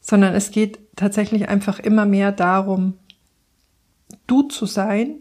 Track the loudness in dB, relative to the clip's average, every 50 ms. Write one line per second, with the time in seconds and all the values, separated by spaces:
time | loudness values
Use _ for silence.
0 | _ 2 4 4 4 4 2 0 -2 -2 0 -2 -2 -2 -2 -14 -20 _ _ -4
1 | -2 -2 0 -2 -2 0 0 -2 -2 0 -2 -2 0 -2 -6 -4 0 2 2 4
2 | 4 4 2 2 2 0 0 0 0 2 2 0 0 0 -2 0 0 -2 -4 -6
3 | _ _ -20 _ _ _ _ _ _ _ _ _ _ _ _ _ _ _ _ _
4 | _ _ -20 _ _ 0 2 2 2 0 -2 -8 -8 -6 -4 -2 -2 -2 0 -2
5 | -2 -4 -6 -12